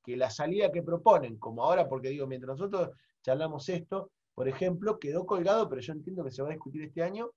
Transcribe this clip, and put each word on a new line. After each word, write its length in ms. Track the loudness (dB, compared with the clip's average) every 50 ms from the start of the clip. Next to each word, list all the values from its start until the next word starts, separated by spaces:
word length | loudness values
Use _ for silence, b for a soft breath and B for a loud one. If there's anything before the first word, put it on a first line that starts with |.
| _
que 140 | -6 -2
la 140 | 0 0 -2
salida 400 | 0 -2 -2 0 2 2 2 2
que 100 | 2 0
proponen, 560 | -2 -2 -4 6 8 8 8 8 6 0 -8
como 260 | -8 -8 -8 -2 2 4
ahora, 240 | 4 6 4 4
porque 220 | 2 0 -4 -4 -4
digo, 160 | -4 -4 -4
mientras 320 | -6 -6 -8 -6 -8 -6
nosotros 320 | -6 -4 -2 0 0 0 0 B B B B B _ _
charlamos 460 | 0 2 2 0 -2 -4 -6 -4 -4
esto, 400 | -4 -4 -4 _ -6 -6 -6 -8 _ _ _ _ _
por 160 | -2 -2 -2
ejemplo, 500 | 0 0 0 0 0 0 0 -2 -2 0
quedó 280 | -2 -2 -2 -2 0
colgado, 420 | 0 0 2 4 4 4 4 2 0
pero 100 | -2 -6
yo 140 | -6 -6 -8
entiendo 300 | -8 -8 -8 -6 -6 -6
que 80 | -6
se 100 | -4 -4
va 80 | -4 -4
a 40 | -4
discutir 280 | -8 -10 -10 -10 -8
este 220 | -10 -8 -4 -2 -2
año 260 | -2 -2 -6 -8 -8 _